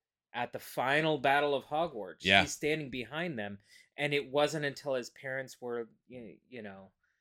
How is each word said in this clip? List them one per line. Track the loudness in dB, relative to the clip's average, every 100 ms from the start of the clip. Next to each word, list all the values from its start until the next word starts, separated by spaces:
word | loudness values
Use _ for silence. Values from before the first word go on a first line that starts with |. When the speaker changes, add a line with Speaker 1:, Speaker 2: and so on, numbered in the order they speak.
| _ _ _ -6
Speaker 1:
at | -6
the | -8
final | -8 -2 2 4 4 4
battle | 4 4 4 0
of | -2
Hogwarts. | -2 -2 -4 -10 -2
Speaker 2:
Yeah. | 6 6
Speaker 1:
He's | 6
standing | 0 -2 -2 -4
behind | -8 -8 -6 -4 -4
them, | -6 -10 _ -20 _ -4
and | 0
it | 0 0
wasn't | 2 2 2 -4
until | -4 -4 -4
his | -4
parents | -10 -8 -8 -8 -10
were, | -6 -6 -6 _ -20
y-, | -16 -16 -18 _
you | -14
know, | -14 -14 -20 _ _ _